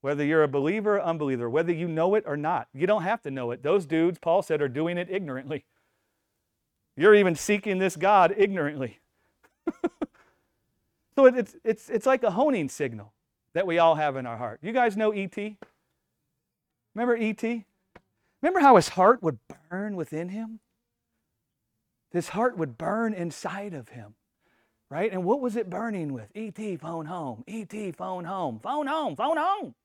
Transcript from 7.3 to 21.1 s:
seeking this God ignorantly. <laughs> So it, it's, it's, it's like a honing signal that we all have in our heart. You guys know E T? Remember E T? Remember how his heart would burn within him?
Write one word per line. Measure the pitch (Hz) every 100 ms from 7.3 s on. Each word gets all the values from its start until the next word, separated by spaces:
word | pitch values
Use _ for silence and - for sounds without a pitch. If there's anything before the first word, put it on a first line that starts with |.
| 160
seeking | - 208 208 185
this | 190 156
God | 190 208 175 196
ignorantly. | 202 190 147 151 123 - _ _ _ _ _ _ -
<laughs> | - - _ - _ _ _ _ _ _ _ _ _ _ -
So | 262
it, | 254
it's, | 208 -
it's, | 226 214 -
it's | 226 269
like | 262
a | 226
honing | 185 294 240 139
signal | - 135 113 101 _ _ _ _
that | 165 190
we | 170
all | 165 156
have | 151 131
in | 127
our | 113
heart. | 120 113
You | 175
guys | 240 240 202
know | 214
E | 208 196
T? | - 208 208 - _ _ _ _ _ _ _ _ _ _ _ _ 208
Remember | 247 233
E | 220
T? | - 226 233 - _ _ - _ _ _ _
Remember | 302 381
how | 277 214
his | -
heart | - 202 247
would | 165 120 _ - _
burn | 180 208 190
within | 156 156 175
him? | 208 226 226 _ _ _ _ _